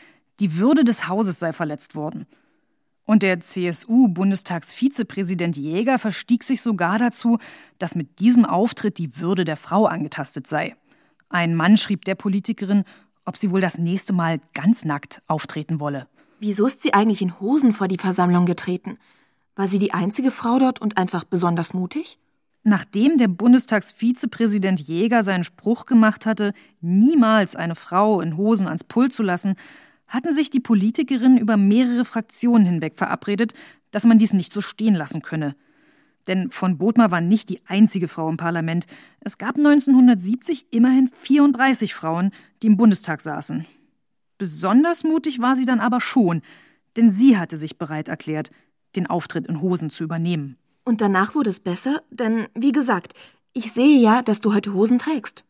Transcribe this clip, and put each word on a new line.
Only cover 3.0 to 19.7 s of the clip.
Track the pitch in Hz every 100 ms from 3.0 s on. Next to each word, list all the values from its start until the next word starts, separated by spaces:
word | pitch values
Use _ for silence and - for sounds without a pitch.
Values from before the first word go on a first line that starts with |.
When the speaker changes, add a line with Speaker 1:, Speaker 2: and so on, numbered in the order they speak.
Speaker 1:
Und | - 214
der | 196 180
C-S-U-Bundestagsvizepräsident | - - 180 165 - 233 247 170 196 196 - 170 - - 262 - 220 - 185 185 170 143
Jäger | 143 170 233 262
verstieg | 220 175 - 240
sich | - 254
sogar | 240 196 170 208
dazu, | 240 - 233 233 - - - -
dass | 170 175
mit | 143 -
diesem | 214 247
Auftritt | 226 175 226 - 208 -
die | 160 131
Würde | 170 185
der | 165 151
Frau | - 185 214
angetastet | 165 147 - 139 - -
sei. | 151 - - _ _ _ _ _
Ein | 180 170 165
Mann | 165 214
schrieb | - 190
der | -
Politikerin, | 170 202 196 185 226 190 202 185 _ _ _
ob | - -
sie | 208
wohl | 185
das | 185 170
nächste | 170 185 -
Mal | 185 165 160 -
ganz | - 160 240
nackt | 156 143 - - -
auftreten | 156 - 156 151 160
wolle. | 147 143 131 _ _ _
Speaker 2:
Wieso | 208 196 233
ist | -
sie | -
eigentlich | 202 214 196
in | 185 170
Hosen | 196 294 269
vor | 208 190
die | 185
Versammlung | 190 185 180 175 175
getreten? | 175 - 180 - - _ _ _ _ _ -
War |
sie | 196